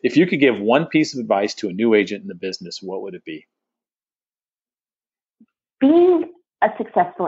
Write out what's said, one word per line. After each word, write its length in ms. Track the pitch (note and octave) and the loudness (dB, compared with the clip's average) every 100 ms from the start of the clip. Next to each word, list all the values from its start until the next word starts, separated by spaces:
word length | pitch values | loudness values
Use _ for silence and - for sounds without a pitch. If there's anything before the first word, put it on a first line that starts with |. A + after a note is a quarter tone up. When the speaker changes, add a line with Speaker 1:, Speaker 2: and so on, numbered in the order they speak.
Speaker 1:
if 140 | B2+ C3 | -2 2
you 100 | F3+ | 2
could 120 | D3+ | 2
give 200 | C3+ G2+ | 2 2
one 260 | G#2 C#3 E3 | 0 0 2
piece 300 | D#3 D3+ C3+ | -2 -2 -4
of 40 | |
advice 360 | A2 G2+ G#2 - | -2 -2 -2 -6
to 140 | G2+ | -8
a 40 | |
new 220 | F#2 A#2 G#2+ | -2 2 2
agent 260 | F#2+ G2+ | 2 -4
in 60 | G2 | -12
the 80 | F2 | -12
business, 440 | F#2+ - E2+ - | -10 -10 -14 -16
what 220 | F#2+ F#2 | -12 -10
would 140 | G2 F2+ | -12 -14
it 100 | - | -16
be? 220 | D#2 _ _ _ _ _ _ _ _ _ _ _ _ _ _ _ _ _ _ _ _ _ _ _ - | -18 _ _ _ _ _ _ _ _ _ _ _ _ _ _ _ _ _ _ _ _ _ _ _ 0
Speaker 2:
Being 520 | C4+ E4+ F4+ E4 - - _ - | 4 6 6 4 0 -12 _ -2
a 60 | A3 - | -2 -2
successful 500 | G#3 G3 F3 - | -4 -2 -2 -4